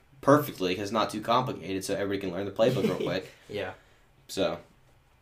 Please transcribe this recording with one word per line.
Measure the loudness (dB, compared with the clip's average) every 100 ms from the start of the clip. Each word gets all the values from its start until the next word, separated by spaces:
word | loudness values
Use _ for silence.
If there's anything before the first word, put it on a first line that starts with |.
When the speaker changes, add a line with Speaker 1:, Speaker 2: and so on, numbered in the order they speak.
| _ 0
Speaker 1:
perfectly | 4 6 4 -2 -2 0
'cause |
it's | 0
not | 0 0
too | -2
complicated, | 2 2 2 -4 -6 -6
so | -2 -2
everybody | -2 -2
can | -4 -4
learn | -4
the |
playbook | 2 4 4
real | 2 0
Speaker 2:
<laughs> | -2
Speaker 1:
quick. | -4 -6 -14 -10
Speaker 2:
Yeah. | -8 -8 -10 _ _ _ _ -8
Speaker 1:
So, | -2 0 -2 -10 _ _ _ _ _